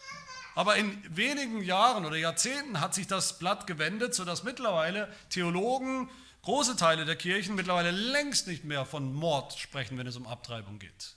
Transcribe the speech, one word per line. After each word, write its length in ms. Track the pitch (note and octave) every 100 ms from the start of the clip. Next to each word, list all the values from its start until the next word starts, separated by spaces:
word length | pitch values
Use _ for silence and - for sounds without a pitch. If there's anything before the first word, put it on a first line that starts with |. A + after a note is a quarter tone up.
| C5+ C#5 C5+ C5 - -
Aber 200 | F#3+ G3+
in 400 | G#3 G3+ - D#3+
wenigen 480 | A#3+ C#4+ C4 A3
Jahren 420 | F3+ F#3 A#3 A3+ D#3+
oder 120 | D#3
Jahrzehnten 600 | E3 D#3 A#3+ C#4+ C#4 F3+
hat 160 | F3 -
sich 100 | F#3
das 320 | F#3+ F3 -
Blatt 300 | F3 G#3 -
gewendet, 480 | D#3+ D#3 G#3+ A#3+ -
sodass 280 | F3+ E3+
mittlerweile 680 | A3 B3+ A#3+ E3+ D#3+ G3 G3+ - -
Theologen, 800 | F#3 F3 F3 A3 C4 C4 C4 B3+ - - -
große 340 | - C4 C4 G#3+
Teile 300 | E3 D#3+ D#3
der 100 | D#3+
Kirchen 380 | F3 G3 F#3
mittlerweile 380 | G3+ F#3 F3 E3+
längst 560 | F#3 A#3 C#4+ C#4+ B3 -
nicht 160 | E3
mehr 200 | D3+ D3
von 300 | C3 D3+ C3+
Mord 400 | C#3 E3 C#3 B2+
sprechen, 440 | - - C#3 B2 B2+
wenn 80 | B2+
es 100 | B2
um 100 | A#2
Abtreibung 520 | A#2+ - A#2 G2+ G#2
geht. 360 | F#2+ - -